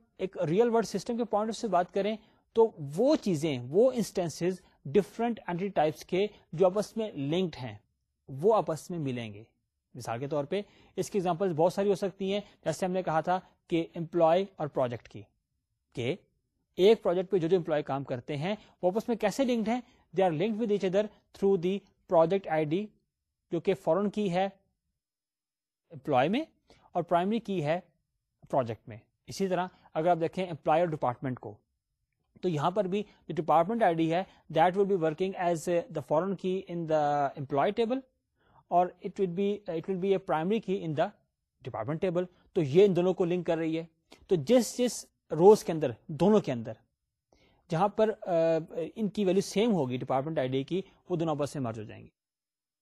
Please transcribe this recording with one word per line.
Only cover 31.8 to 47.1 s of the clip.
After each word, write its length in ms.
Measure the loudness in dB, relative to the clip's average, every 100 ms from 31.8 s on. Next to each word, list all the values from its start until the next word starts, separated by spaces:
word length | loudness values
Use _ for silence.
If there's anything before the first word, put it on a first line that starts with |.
| _ _ _ _ _ _
تو 80 | -4
یہاں 220 | -2 0
پر 160 | 0 -2
بھی 140 | -4 -6 _ -8
جو 60 | -6
ڈپارٹمنٹ 420 | 2 2 2 2
آئی 120 | 2 2
ڈی 160 | 0
ہے 100 | 0 -4 -12 -4 2
that 200 | 4 4
will 120 | 2
be 80 | 2 0
working 280 | -2 -4 -2 -2
as 200 | -2 0 -2 -2 -8
the 80 | -2
foreign 240 | 0 0 -2
key 120 | -4 -4 -4 -8
in 100 | -2
the 120 | 0 2 0 -2 -4
employee 340 | -4 0 0 0
table، 220 | -2 -4 -6 _ _ _ _ _ _
اور 180 | 0 0
it 380 | -2 -10 -4 -2
will 100 | 0
be, 120 | -2 -2 -6
it 120 | -8 -6
will 120 | -2
be 80 | 0
a 240 | 0 0
primary 260 | -2 0 -2 -2
key 100 | -4
in 100 | -4
the 180 | -2 -2 -6 _ _ _ _ -12
department 300 | -8 -6 -2 -2
table۔ 180 | -2 -4 _ _
تو 80 | -2
یہ 240 | 4 6 6
ان 100 | 6
دونوں 180 | 2
کو 120 | 2 0
لنک 200 | 0 0
کر 120 | -2
رہی 220 | -2 -4
ہے۔ 60 | -8 _ _ -20 -2
تو 80 | 0
جس، 420 | 4 4 4 0
جس 280 | -4 -4 -12 _ _
روز 320 | 6 8 8
کے 80 | 4
اندر، 200 | -2 -4 -6 -10
دونوں 320 | 0 4 4
کے 120 | 2
اندر 220 | -4 -8 -12 _ _ _